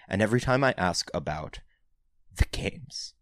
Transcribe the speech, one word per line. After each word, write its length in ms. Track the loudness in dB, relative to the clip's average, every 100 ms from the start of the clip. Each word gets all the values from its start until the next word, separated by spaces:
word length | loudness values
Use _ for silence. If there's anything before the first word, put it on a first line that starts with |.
| -4
And 140 | 2
every 200 | 4 4
time 220 | 4 4
I 100 | 4 2
ask 320 | 2 0 -2
about 460 | -4 -4 -6 -8 -14 -20 _ _ _ _ _ -18 -2
the 100 | 0
games 680 | 0 -6 -6 -12 -14 -14 -16